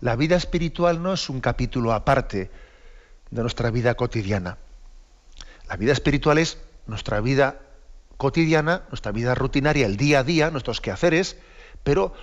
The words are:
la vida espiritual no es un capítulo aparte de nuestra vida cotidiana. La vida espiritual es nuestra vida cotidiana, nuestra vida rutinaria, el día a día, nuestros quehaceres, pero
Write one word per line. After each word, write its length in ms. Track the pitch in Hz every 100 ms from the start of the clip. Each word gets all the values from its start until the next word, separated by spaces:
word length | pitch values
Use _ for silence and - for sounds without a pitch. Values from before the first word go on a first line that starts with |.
la 160 | 123 117
vida 180 | 156
espiritual 680 | 175 - 175 170 - 175 165
no 120 | 180
es 160 | 185 -
un 100 | 131
capítulo 520 | 120 117 123 127 117
aparte 580 | 107 - 135 - 101 95 - - - - - - - -
de 100 | 113
nuestra 300 | 113 - 117
vida 240 | 117 120
cotidiana. 640 | 117 123 117 98 104 90 - - - - - - _ - - - - -
La 80 | 90
vida 160 | 113
espiritual 460 | 131 151 139 151 151
es 200 | 165 - - - -
nuestra 320 | 107 - 107
vida 400 | 120 135 139 - - - - - - -
cotidiana, 680 | 139 165 160 160 151 180 -
nuestra 240 | 131 -
vida 240 | 113 120 127
rutinaria, 500 | 131 139 147 151 110
el 100 | 101
día 220 | 143 143
a 60 |
día, 260 | 127 165 156
nuestros 300 | 143 120 107
quehaceres, 560 | - 92 170 160 190 - - - - -
pero 300 | 139 170 190 -